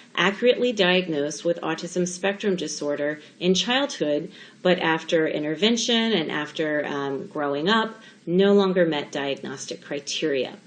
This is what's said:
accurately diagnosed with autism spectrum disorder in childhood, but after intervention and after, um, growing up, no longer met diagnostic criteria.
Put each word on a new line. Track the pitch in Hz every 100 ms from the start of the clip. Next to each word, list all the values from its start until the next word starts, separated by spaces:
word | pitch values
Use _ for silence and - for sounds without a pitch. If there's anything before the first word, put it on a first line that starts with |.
| - -
accurately | 175 202 240 - 247
diagnosed | 214 180 185 180 151 143 156
with | 170 170
autism | 160 160 175 180 180
spectrum | - 196 202 214 185
disorder | 156 - 147 147 147 151 - -
in | 180
childhood, | 185 - 254 277 - 151 147 170 - - -
but | 185 180
after | 165 160 - 170 156
intervention | - 151 156 208 233 - 233 226
and | 202 156
after, | 156 151 - 156 151 143
um, | 143 139 139 139
growing | 151 143 139 160
up, | 220 220 - - - -
no | 175 196
longer | 202 190 185
met | 170 151 -
diagnostic | 147 139 135 131 135 - -
criteria. | - 143 - - 156 139 117 -